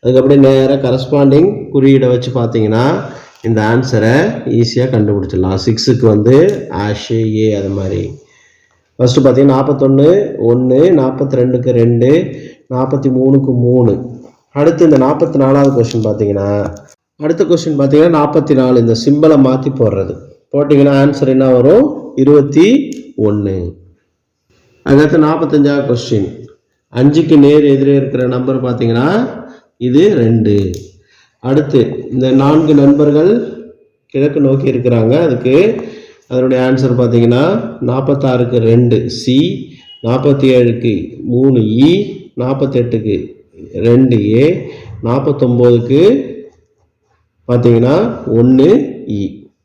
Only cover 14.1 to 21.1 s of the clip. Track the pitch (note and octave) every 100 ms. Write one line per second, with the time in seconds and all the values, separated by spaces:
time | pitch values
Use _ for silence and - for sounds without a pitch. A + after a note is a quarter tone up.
14.1 | - - _ _ C#3+ D#3 E3 E3+ C#3 C3
15.1 | D3+ E3 - C3+ C3+ C#3 C3 A2+ A#2 A2
16.1 | G#2 G#2 G2+ G2 G#2 G2 - - _ _
17.1 | _ D3+ E3 D#3+ E3+ E3 C#3+ C#3 D3 E3+
18.1 | D#3 D3 D#3+ C#3 C3 B2+ B2+ A2+ A2+ -
19.1 | D3 D#3 D3 C3 C3 C#3+ C3+ A2 G2 F2
20.1 | - - _ _ C#3+ C#3+ C#3+ C#3 C#3 C#3+